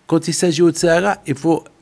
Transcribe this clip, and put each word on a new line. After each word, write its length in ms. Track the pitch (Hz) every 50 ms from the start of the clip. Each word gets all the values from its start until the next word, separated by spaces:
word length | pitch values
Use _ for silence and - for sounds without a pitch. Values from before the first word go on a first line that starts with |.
| _
Quand 220 | - 156 165 156
il 60 | - 151
s'agit 280 | - 190 180 156 151
au 60 | 175
Yetzer 220 | 170 - - - 170
Hara, 320 | 165 175 185 202 190 - -
il 100 | - 135
faut 280 | - - 165 165 - - - _ _